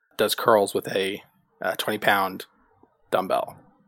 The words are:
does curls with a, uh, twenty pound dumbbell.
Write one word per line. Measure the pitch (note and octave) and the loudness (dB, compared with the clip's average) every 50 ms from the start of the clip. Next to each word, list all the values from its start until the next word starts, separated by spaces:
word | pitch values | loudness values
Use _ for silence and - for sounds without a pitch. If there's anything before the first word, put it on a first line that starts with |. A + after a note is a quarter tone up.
| _ _ _ | _ _ _
does | - A2 G#2 - | -2 0 0 -2
curls | - - B2 A2+ G#2 G2 - - | 0 4 6 6 6 4 2 0
with | G2 - - G2 | -4 -4 -2 -2
a, | G2 F#2+ F#2+ G2+ G2+ - _ _ _ _ _ _ - | -2 -2 -2 -4 -6 -10 _ _ _ _ _ _ -6
uh, | - F#2 - | -4 -4 -4
twenty | - - - G#2+ | -4 -4 -4 -4
pound | G2+ - - G2+ G2 F#2+ F#2 F#2+ - - - _ _ _ _ _ _ _ _ _ _ _ _ | 0 2 2 2 2 2 -2 -4 -8 -14 -18 _ _ _ _ _ _ _ _ _ _ _ _
dumbbell. | - G#2 F#2+ F#2 B1+ - - - - - - _ _ _ _ | -2 -2 0 0 -2 -2 -4 -6 -10 -16 -20 _ _ _ _